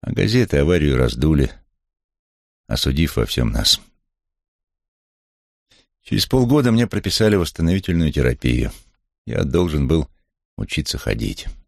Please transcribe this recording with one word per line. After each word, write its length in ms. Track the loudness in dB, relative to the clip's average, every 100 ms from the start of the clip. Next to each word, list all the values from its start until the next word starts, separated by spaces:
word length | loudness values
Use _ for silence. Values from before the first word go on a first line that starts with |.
А 100 | -6
газеты 460 | -2 0 2 2 2
аварию 400 | 2 2 2 2
раздули, 560 | 0 2 2 2 0 -4 _ _ _ _ _ _ _ _ _ _ _
осудив 480 | -2 -2 0 0 0
во 100 | -4
всём 260 | -2 -2
нас. 280 | 0 0 -2 -4 _ _ _ _ _ _ _ _ _ _ _ _ _ _ _ _ _ _ _ _ _
Через 240 | -6 -4 0
полгода 480 | 0 4 4 4
мне 120 | 2 0
прописали 520 | -2 -4 0 2 2
восстановительную 760 | 0 0 0 0 0 0 0
терапию. 600 | 0 -2 0 0 0 -2 -8 _ _ _ _ -8
Я 200 | -4 0
должен 420 | 0 0 0 0
был 220 | 0 -2 _ _ _ _ -10
учиться 400 | -8 -6 -6 -6
ходить. 480 | -4 -4 -4 -8 -12 -14